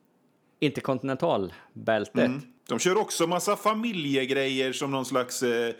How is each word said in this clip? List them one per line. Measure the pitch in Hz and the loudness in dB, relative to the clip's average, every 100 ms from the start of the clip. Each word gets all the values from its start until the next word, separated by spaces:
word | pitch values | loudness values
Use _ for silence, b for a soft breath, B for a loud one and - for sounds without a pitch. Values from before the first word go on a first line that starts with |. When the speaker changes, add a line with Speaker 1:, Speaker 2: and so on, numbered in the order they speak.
| _ _ _ _ _ - | _ _ _ _ _ -2
Speaker 1:
interkontinentalbältet. | 151 120 - 131 135 131 170 123 95 - - 110 110 110 104 123 123 | -2 -2 -2 -2 -2 -2 0 0 -2 -8 -20 -8 0 0 0 0 0
Speaker 2:
Mm. | 131 143 _ - | 0 -8 _ -6
De | 123 | 0
kör | 180 196 | 2 2
också | 208 - 165 | 0 0 0
massa | 175 175 202 | 0 0 0
familjegrejer | 208 214 233 190 143 135 131 131 135 131 131 | 2 0 -2 -4 0 0 2 0 0 0 0
som | 127 143 | 0 -2
någon | 135 127 | -2 0
slags, | 135 123 - | 0 0 0
eh, | 127 117 117 | 2 2 0